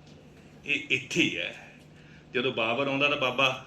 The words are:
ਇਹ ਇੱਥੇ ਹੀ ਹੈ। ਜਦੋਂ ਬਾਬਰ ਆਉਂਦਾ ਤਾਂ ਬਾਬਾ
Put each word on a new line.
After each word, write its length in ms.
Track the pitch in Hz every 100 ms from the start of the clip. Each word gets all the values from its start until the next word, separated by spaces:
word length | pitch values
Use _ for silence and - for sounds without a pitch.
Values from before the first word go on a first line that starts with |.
| - - - - - - -
ਇਹ 140 | 143 -
ਇੱਥੇ 320 | 131 - -
ਹੀ 160 | - 87
ਹੈ। 180 | 98 - - - - - - - -
ਜਦੋਂ 180 | 123 131
ਬਾਬਰ 360 | 120 113 123 139
ਆਉਂਦਾ 200 | 139 143
ਤਾਂ 100 | 143
ਬਾਬਾ 480 | 131 120 135 127